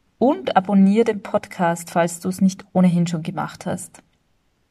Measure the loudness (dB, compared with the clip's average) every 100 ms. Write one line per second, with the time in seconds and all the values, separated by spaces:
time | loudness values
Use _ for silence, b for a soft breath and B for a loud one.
0 | _ _ 0 0 0 -2 2 4 4 4
1 | 2 -2 -4 -4 -4 -2 -2 -2 -4 -2
2 | -2 -2 -8 0 0 0 -4 2 2 2
3 | 0 -4 -6 -8 -8 -10 -10 -10 -10 -20
4 | _ _ _ _ _ _ _